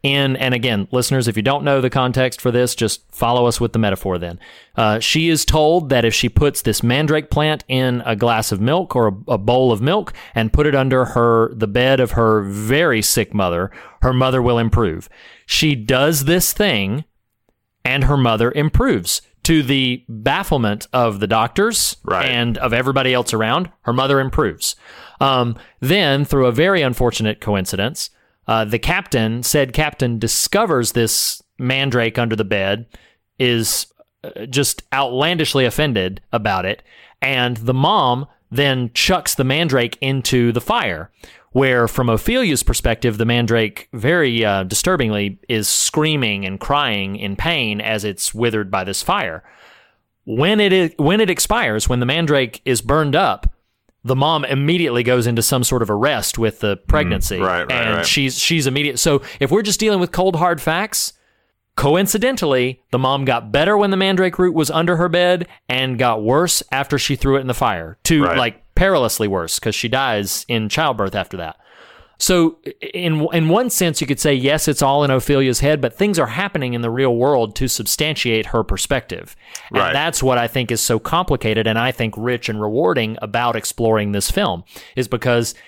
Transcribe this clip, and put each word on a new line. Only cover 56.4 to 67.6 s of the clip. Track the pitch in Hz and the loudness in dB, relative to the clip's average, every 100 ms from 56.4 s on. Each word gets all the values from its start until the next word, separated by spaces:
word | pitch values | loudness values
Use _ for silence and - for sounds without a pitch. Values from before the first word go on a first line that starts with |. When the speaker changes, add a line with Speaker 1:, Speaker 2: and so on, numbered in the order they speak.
| 110 - | -2 -2
Speaker 1:
the | 107 98 | -4 -4
pregnancy, | - 156 90 98 - 92 | 0 0 2 -2 -2 -2
Speaker 2:
Mm, | 92 | -2
right, | 87 | -2
right, | - | -2
Speaker 1:
and | 123 113 82 | -2 -2 -2
Speaker 2:
right. | 82 | 0
Speaker 1:
she's, | - 135 127 | 0 -2 -2
she's | - 165 135 | 0 0 0
immediate. | 135 147 123 | -2 -2 0
So | 165 143 - - | 2 2 -2 -4
if | 139 | 0
we're | 196 | 2
just | 208 180 | 0 0
dealing | 220 196 | 2 2
with | 175 | 0
cold, | - 190 165 | 0 0 2
hard | 175 165 | 0 0
facts, | - 165 214 - - _ _ _ _ _ _ - | -2 -4 -4 -4 -6 _ _ _ _ _ _ -2
coincidentally, | 143 170 196 214 247 254 160 131 123 127 _ | 2 2 2 0 0 0 0 2 0 -4 _
the | 127 | -2
mom | 131 139 | 0 0
got | 135 120 110 | 0 -2 0
better | 131 175 208 | 0 2 2
when | 202 | 2
the | 190 | 2
mandrake | 190 185 185 175 | 2 2 0 2
root | 180 | 2
was | 160 147 | 2 0
under | 156 170 170 | 0 0 0
her | 175 | 2
bed | 175 175 180 175 - - | 2 2 2 -2 -12 -6
and | 127 131 120 | -4 -2 0
got | 127 110 | 0 0
worse | 107 139 175 - - | 2 2 2 -2 -2
after | 135 139 139 | -4 -2 -2
she | - 135 | -2 0
threw | 139 135 | 2 2
it | |
in | 131 | 0
the | |
fire. | 120 | -2